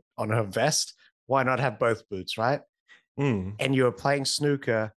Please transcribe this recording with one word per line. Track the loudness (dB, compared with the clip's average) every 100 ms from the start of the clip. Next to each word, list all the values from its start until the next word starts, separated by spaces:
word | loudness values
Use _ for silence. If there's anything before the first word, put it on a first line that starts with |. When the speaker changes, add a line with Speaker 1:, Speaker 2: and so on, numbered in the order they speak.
| -8 -6
Speaker 1:
on | -2
her | 0
vest. | 0 0 0 0 -4 -10 _ _ -2
Why | 0
not | 2 2
have | 0 0
both | 0 0 -4
boots, | -10 -8 -2
right? | 0 0 -4 _ _ -20 _ -4
Speaker 2:
Mm. | 0 0 -4 -4
Speaker 1:
And | 0
you | 2
were | 2
playing | 2 -2 0 -2
snooker | -2 0 0 0 0 -2